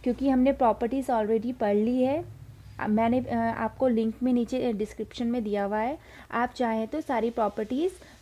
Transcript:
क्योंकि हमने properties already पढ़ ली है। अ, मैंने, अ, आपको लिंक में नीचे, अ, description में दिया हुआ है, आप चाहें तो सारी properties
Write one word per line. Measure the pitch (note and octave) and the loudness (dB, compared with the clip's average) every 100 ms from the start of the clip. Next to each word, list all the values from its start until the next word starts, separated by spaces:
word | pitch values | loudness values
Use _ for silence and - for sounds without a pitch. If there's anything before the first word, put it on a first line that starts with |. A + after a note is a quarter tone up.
क्योंकि | B3 A#3+ C4+ | -4 0 2
हमने | B3+ B3+ | 4 4
properties | C#4 A#3+ G3+ A#3+ C4+ C4 | 4 2 2 0 -2 0
already | A3+ G#3+ A3+ A#3 | 0 2 0 0
पढ़ | B3 G#3 G#3 | -2 2 2
ली | A3 B3+ | 2 2
है। | B3+ D4+ F4 - - - - - | 2 0 -4 -14 -18 -20 -14 -6
अ, | G#3+ | 0
मैंने, | G#3+ A3+ B3+ | 2 4 2
अ, | B3 A#3 | 0 0
आपको | A3+ - A3 - C4 | 0 -2 -4 0 2
लिंक | A3+ A3+ G#3+ | 2 0 0
में | B3 | 0
नीचे, | A#3+ A3+ B3+ B3 | 2 0 0 0
अ, | |
description | G#3 G#3+ - G#3 - A#3 | -2 -4 -6 -10 -4 -2
में | B3 | -2
दिया | G#3+ G3+ | -2 -2
हुआ | G3+ G#3+ | 0 0
है, | A#3+ D#4+ - - - | -2 -4 -12 -20 -6
आप | A#3 B3 | -2 -2
चाहें | - A#3+ A3 A3 | 0 0 0 -2
तो | D4+ | -4
सारी | D4+ A#3 A3+ | -2 0 0
properties | A#3 G#3 G#3+ G#3 B3+ F#4 - - - | 0 -2 -2 -4 -2 -2 -4 -20 -6